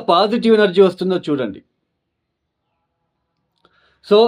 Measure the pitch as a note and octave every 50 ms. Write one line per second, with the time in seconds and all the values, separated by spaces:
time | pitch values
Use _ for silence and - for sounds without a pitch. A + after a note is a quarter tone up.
0 | - - F3 E3+ G3+ G#3 G#3+ A#3+ A#3 A3+ A3 G#3+ G#3 G3 E3+ F#3 G3 F#3 F3+ -
1 | F3+ F#3 F#3 F3+ F3+ - D3 C3 B2 G#2+ F#2+ - - _ _ _ _ _ _ _
2 | _ _ _ _ _ _ _ _ _ _ _ _ _ _ _ _ _ _ _ _
3 | _ _ _ _ _ _ _ _ _ _ _ _ _ _ _ _ _ _ _ _
4 | _ - G3+ G#3 A3+